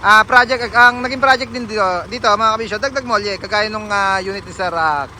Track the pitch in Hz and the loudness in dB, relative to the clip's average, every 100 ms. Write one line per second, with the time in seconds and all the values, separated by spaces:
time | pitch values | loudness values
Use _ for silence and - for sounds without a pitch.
0 | 196 214 214 247 240 247 233 214 247 247 | 6 4 6 4 4 -2 -2 4 4 4
1 | 247 262 269 262 254 240 226 214 190 180 | -6 0 2 2 0 -8 -6 -2 0 -2
2 | 160 233 202 202 226 220 226 208 269 269 | -6 -4 0 2 2 0 -4 -4 -4 -6
3 | 247 214 202 190 196 208 214 214 214 202 | -2 -2 -2 -8 -4 -2 -2 -4 -4 -2
4 | 196 190 190 196 190 175 185 165 160 147 | 0 -2 -4 -8 -12 -6 -4 0 0 0
5 | 135 - | -6 -12